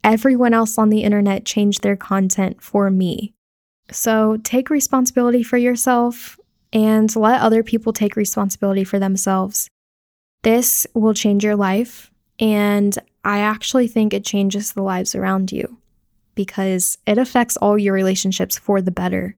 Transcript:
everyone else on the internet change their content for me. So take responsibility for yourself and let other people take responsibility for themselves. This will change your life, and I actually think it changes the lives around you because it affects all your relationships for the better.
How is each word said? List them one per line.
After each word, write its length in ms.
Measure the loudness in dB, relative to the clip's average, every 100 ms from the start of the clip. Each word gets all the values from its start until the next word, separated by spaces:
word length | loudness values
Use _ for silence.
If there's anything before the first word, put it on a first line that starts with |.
everyone 520 | 2 4 2 2 4
else 240 | 2 0 2
on 100 | 2
the 140 | 2
internet 420 | 2 2 0 -2
change 360 | -4 0 0 0
their 160 | -2 -2
content 640 | -2 -2 0 0 -4 -4
for 280 | -4 -2 0
me. 440 | 0 0 -4 -8 -14 _ _ _ _ _
So 480 | -6 -2 2 2 0
take 320 | -2 -2 0
responsibility 720 | -2 0 0 0 0 2 2
for 160 | 0 0
yourself 800 | 0 0 0 2 0 -2 -12 -20 _ _ _
and 420 | 0 2 4 2 2
let 240 | 2 4
other 220 | 4 2
people 300 | 2 -2 -2
take 240 | -2 -2 -2
responsibility 680 | -4 -2 -4 -2 -2 0
for 140 | -2 -2
themselves. 720 | 0 -2 0 -2 -2 -6 -8 _ _ _ _ _ _ _
This 440 | 0 2 2 -2 -2
will 200 | 0 2
change 300 | 2 2 2
your 120 | 2 0
life, 540 | 0 0 -2 -8 -20 _ _ -4
and 580 | 0 2 2 2 0 -2 -8 _
I 140 | -4 -2
actually 500 | -2 -4 -2 0 0
think 240 | 0 0
it 120 | -2
changes 480 | -4 -2 -2 -2 -6
the 100 | -6
lives 320 | -4 -4 -4
around 380 | -4 -2 -2 -2
you 260 | -4 -8 -12 _ _ _ _ _
because 640 | -8 -6 -4 -2 -2 -4 -6 -2
it 120 | 0
affects 380 | 2 0 0 0
all 220 | 2 2
your 160 | 2
relationships 640 | 2 0 0 -2 -2 -4 -4
for 240 | -2 0
the 80 | 0
better. 440 | -2 -4 -4 -6